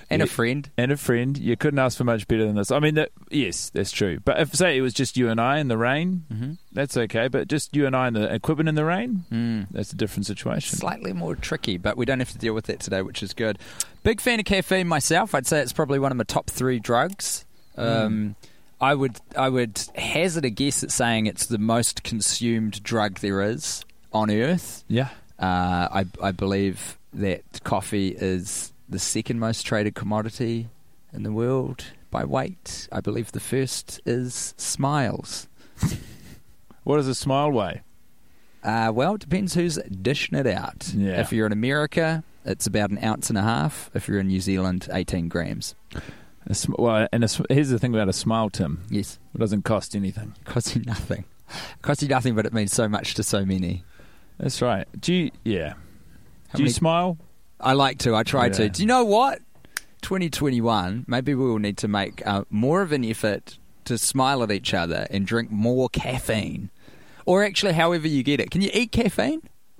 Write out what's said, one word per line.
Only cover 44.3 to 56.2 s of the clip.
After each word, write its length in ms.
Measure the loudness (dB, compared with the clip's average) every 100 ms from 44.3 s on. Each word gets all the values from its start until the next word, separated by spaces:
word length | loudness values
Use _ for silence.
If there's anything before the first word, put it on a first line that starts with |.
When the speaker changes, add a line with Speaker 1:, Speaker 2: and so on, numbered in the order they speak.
| 0
Speaker 1:
Zealand, 460 | 2 0 2 -2 -2
eighteen 380 | -4 -2 -2 -2
grams. 460 | -2 -4 -6 -8 -12 -14 -12 -12 -16 -20 -14 -6
Speaker 2:
A 80 | -4
sm-, 180 | -2 0
well, 280 | 2 4 2
and 120 | 2
a 40 | 2
sm-, 160 | 0 2
here's 200 | 2 4
the 100 | 2
thing 140 | 2
about 160 | 2 2
a 40 |
smile, 360 | 0 0 0 0
Tim. 340 | 0 -2 -4 -4
Speaker 1:
Yes. 300 | -4 -4 -10 -12 -2
Speaker 2:
It 20 |
doesn't 260 | 0 0
cost 320 | 2 0 0 -4
anything. 380 | -4 -4 -10 -14
Speaker 1:
It 40 | -6
costs 300 | -4 -2 -2
you 60 |
nothing. 440 | -2 -6 -4 -6 -8 -16 -16
It 320 | -14 -14 -10
costs 200 | -2 -2
you 80 | 2
nothing, 260 | 2 2 2
but 100 | 2
it 80 |
means 200 | 0 0
so 160 | 2 2
much 240 | 0 -4 -4
to 80 |
so 220 | 0 0 2
many. 380 | 0 0 -4 -8 -20 -20 -20 -18 -6
Speaker 2:
That's 220 | -4 0
right. 260 | 0 0 -4 -8
Do 140 | 0
you, 180 | 2 0 -4
yeah. 300 | -2 -2 -2 -8 -16 -20 -20 -20